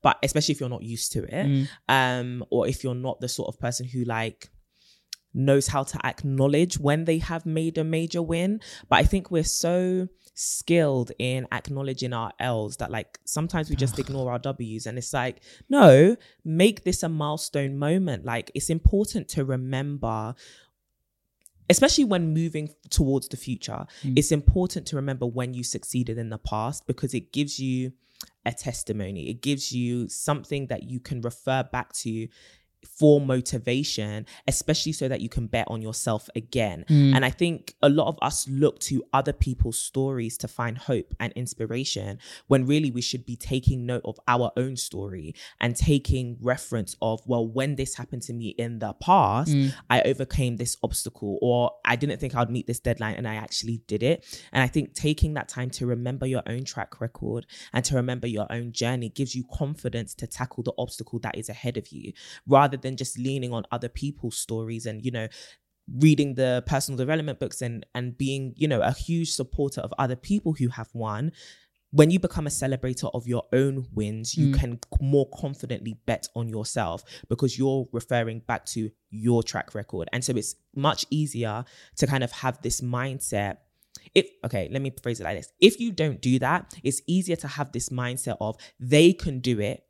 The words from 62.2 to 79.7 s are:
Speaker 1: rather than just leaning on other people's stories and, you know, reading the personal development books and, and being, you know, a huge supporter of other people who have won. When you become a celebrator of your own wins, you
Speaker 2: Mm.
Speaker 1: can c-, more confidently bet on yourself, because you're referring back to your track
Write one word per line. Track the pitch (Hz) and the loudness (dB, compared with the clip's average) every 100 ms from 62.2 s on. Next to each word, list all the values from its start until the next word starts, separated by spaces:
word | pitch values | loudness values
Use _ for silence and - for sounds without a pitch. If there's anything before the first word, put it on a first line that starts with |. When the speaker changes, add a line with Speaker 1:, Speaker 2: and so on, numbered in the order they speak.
| - - - | -18 -18 4
Speaker 1:
rather | 135 143 | 6 6
than | 131 131 131 | 2 -6 -6
just | 131 - | -8 -4
leaning | 123 135 123 | -4 -4 -4
on | 117 104 | -6 -4
other | 120 120 | -6 -6
people's | - 143 143 120 - | -6 -8 -6 -8 -6
stories | - 113 113 113 113 | -6 -6 -4 -6 -8
and, | 107 | -6
you | 120 | -6
know, | 120 110 - - - _ _ - 123 | -4 -6 -10 -20 -20 _ _ -12 6
reading | 156 147 143 127 | 6 8 4 2
the | 131 123 120 | 2 0 0
personal | 139 135 131 | -2 0 -2
development | 131 156 151 131 | 0 0 -2 -6
books | 135 - | -6 -6
and, | 120 117 - | -6 -8 -8
and | 123 123 123 | -6 -6 -4
being, | 135 135 131 117 | -2 -2 -6 -2
you | 151 | 0
know, | 127 | 4
a | 104 | 2
huge | 131 - 170 165 | 0 -2 -2 0
supporter | - 131 - 139 - | -4 -6 -2 -2 -2
of | - - | -8 -2
other | 135 127 | -2 -2
people | - 202 175 | -2 -2 0
who | 156 123 | 0 -2
have | 123 113 | -2 -10
won. | 120 110 104 151 - - - _ _ _ | -6 -4 -2 -4 -8 -20 -20 _ _ _
When | 143 151 | 6 8
you | 180 | 8
become | 175 - 151 | 0 -2 -4
a | |
celebrator | - 135 131 127 127 - | -2 -2 -2 -4 -4 -4
of | 123 120 | -4 -2
your | 120 - | -4 0
own | 127 139 135 123 | 2 2 0 -6
wins, | - 104 110 113 - | -4 -4 -4 -6 2
you | 143 139 | 4 4
Speaker 2:
Mm. | |
Speaker 1:
can | 131 120 | 0 -4
c-, | - - 135 | -2 0 4
more | 143 135 | 4 2
confidently | - 147 139 127 123 113 113 - | -2 -8 -6 -8 -8 -8 -8 -4
bet | 113 - | -4 -4
on | - 117 | -6 -6
yourself, | 110 107 - 95 85 - - - | -6 -4 -2 -2 -4 -10 -20 -6
because | 120 135 120 | 0 0 2
you're | 135 135 123 | 0 0 -2
referring | 117 - 120 113 113 | -6 -2 -2 -2 -6
back | - 120 - | -4 -6 -4
to | - 110 _ _ | -6 -6 _ _
your | 107 113 117 | -2 2 2
track | 110 101 - | 2 -4 -6